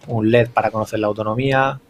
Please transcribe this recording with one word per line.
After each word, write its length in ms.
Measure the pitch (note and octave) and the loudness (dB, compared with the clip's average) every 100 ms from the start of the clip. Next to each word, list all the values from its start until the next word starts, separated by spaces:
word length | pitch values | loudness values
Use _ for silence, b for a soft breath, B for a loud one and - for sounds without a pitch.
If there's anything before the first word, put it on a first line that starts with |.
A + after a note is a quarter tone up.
| - | -6
un 220 | A#2 A2 | -2 4
led 200 | A#2+ A#2+ | 4 4
para 200 | A2+ G#2+ | 0 0
conocer 280 | A2 G#2+ A2 | -2 -4 -2
la 80 | G#2 | -2
autonomía, 760 | G#2+ G#2+ A2+ C3+ C3+ C3+ C3+ _ | -2 -4 -2 0 2 0 -2 _